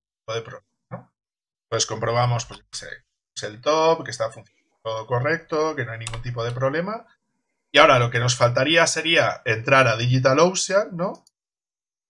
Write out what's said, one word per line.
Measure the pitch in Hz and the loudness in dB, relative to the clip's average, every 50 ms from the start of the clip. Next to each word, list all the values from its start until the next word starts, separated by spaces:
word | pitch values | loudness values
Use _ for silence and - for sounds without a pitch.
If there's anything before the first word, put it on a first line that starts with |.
| _ _ _ _ | _ _ _ _
tipo | _ - 110 | _ -10 -8
de | 113 110 | -8 -8
problema, | - - - - _ _ _ _ _ | -10 -14 -18 -20 _ _ _ _ _
¿no? | - - - _ _ _ _ _ _ _ _ _ _ _ _ _ | -18 -18 -18 _ _ _ _ _ _ _ _ _ _ _ _ _
Pues | 117 113 - | -4 -4 -4
comprobamos, | - 113 110 110 117 117 120 123 123 120 120 - | -4 -6 -6 -4 -2 0 0 0 0 0 -2 -4
pues, | - - - | -8 -14 -20
que | _ _ - - - - - - _ _ _ _ _ _ _ | _ _ -16 -16 -14 -14 -16 -18 _ _ _ _ _ _ _
es | - - | -12 -12
el | 104 107 110 | -12 -12 -6
top, | 123 147 151 160 160 165 165 156 143 | -2 0 2 2 4 2 2 0 -2
que | 123 | -8
está | 117 - - 113 - | -6 -6 -6 -6 -6
funcionando | 110 101 _ _ _ _ _ _ _ - | -10 -20 _ _ _ _ _ _ _ -10
todo | 113 113 110 110 | -8 -8 -8 -6
correcto, | - 127 120 127 147 160 160 - - 165 151 156 160 151 | -4 -2 -2 0 0 -2 -2 -4 -4 -4 -2 -2 -2 -2
que | 139 120 | -4 -8
no | 110 113 | -8 -10
hay | 113 | -12
ningún | 113 110 - - | -12 -10 -10 -10
tipo | - 123 120 120 113 | -8 -8 -6 -6 -6
de | 117 | -6
problema. | 120 123 131 135 139 160 175 196 214 233 - _ _ _ _ _ _ _ _ _ _ _ _ _ | -4 -2 -2 -2 0 -2 -4 -4 -8 -10 -12 _ _ _ _ _ _ _ _ _ _ _ _ _
Y | - 139 | 6 6
ahora | 156 156 135 123 | 8 8 6 6
lo | 120 120 | 4 2
que | - 117 | 0 0
nos | 120 123 120 | 0 0 2
faltaría | - 131 120 120 131 135 151 165 170 165 160 | 2 2 2 2 2 2 2 4 4 2 2
sería | - 165 156 160 170 160 127 107 - - - | 0 -2 -2 0 2 2 2 0 -2 -4 -4
entrar | 123 110 110 113 - 135 135 131 | -4 -4 -2 0 4 4 4 6
a | 117 110 | 4 2
DigitalOcean, | 113 117 123 127 131 131 135 131 147 165 180 190 180 - - 190 196 220 220 196 | 0 0 0 2 2 4 4 4 4 4 4 2 0 -4 0 0 0 0 -2 -4
¿no? | 165 175 202 247 - _ _ _ _ _ _ _ _ _ _ _ _ _ _ _ _ _ | -6 -6 -6 -6 -10 _ _ _ _ _ _ _ _ _ _ _ _ _ _ _ _ _